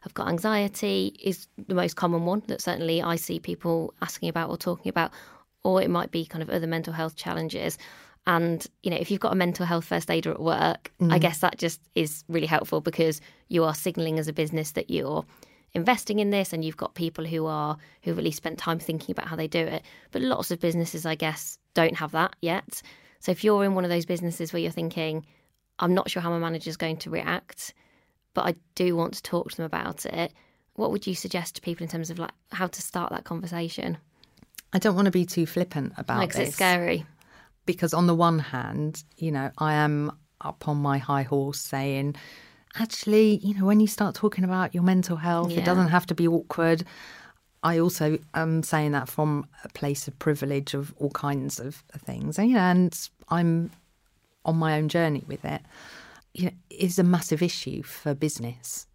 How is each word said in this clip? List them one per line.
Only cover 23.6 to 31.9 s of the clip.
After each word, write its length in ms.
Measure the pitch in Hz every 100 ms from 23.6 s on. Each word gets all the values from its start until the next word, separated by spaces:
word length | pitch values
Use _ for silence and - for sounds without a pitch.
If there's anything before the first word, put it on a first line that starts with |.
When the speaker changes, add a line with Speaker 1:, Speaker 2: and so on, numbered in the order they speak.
Speaker 1:
in 120 | 202 190
one 100 | 180
of 40 |
those 140 | 170 165
businesses 460 | 175 170 165 160
where 80 | 170
you're 100 | 165
thinking, 540 | 165 165 170 160 156 - _ _ _ _ -
"I'm 140 | 175 185
not 160 | -
sure 100 | 185
how 80 | 170
my 80 | 170
manager's 400 | 165 165 165 160
going 200 | 165 160
to 120 | 165
react, 640 | 165 165 175 - - - _ _ _ _ _ _ -
but 100 | 180
I 100 | 170 _ -
do 200 | 180 170
want 180 | 165 -
to 80 |
talk 260 | - 175 -
to 60 | -
them 80 | 160
about 400 | - - - -
it," 260 | - 170 _ _ _ _ -
what 160 | 220
would 160 | 202 196
you 80 | 180
suggest 400 | 185 180 170 -
to 60 |
people 220 | - 165
in 60 |
terms 220 | 165